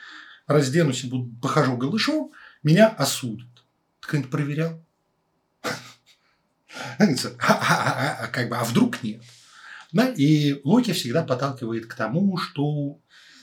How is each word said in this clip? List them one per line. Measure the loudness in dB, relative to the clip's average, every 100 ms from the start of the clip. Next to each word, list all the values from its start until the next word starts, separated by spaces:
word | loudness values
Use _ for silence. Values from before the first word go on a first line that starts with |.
| -20 -20 -20 -12 0
разденусь | 2 4 2 2 0
и | -4
буду, | -4 -6 -6
похожу | 0 2 2 0
голышом, | -2 0 0 0 -4 -12 -20 -2
меня | 4 8 6
осудят. | 6 -2 -2 -6 -8 -14 _ _ _ _ _
Ты | -4
кто-нибудь | -4 -2
проверял? | -4 -2 -2 -4 -6 -16 _ _ _ _ _ _ _
<laughs> | -8 -8 -12 -20 _ _ _ _ _ _ _ -14 -8 2
Говорится, | 2 2 -6 -2
а, | 0
а, | 2 2 0 0 -2 -4 -4
а, |
а, | -6
как | -4 -4
бы, | -4
а |
вдруг | -2 2 0 0
нет? | -8 -10 -16 -20 -20 -20 -20 -20 -4
Да? | 0 0 2
И | 4 4 2 0
Локи | 2 2 2
всегда | -2 -2 -2
подталкивает | -2 -2 -4 -4 -6 -6 -8
к |
тому, | -8 -4 0 0 0
что | -4 -4 -2 -2 -4 -8 _ _ -20 -20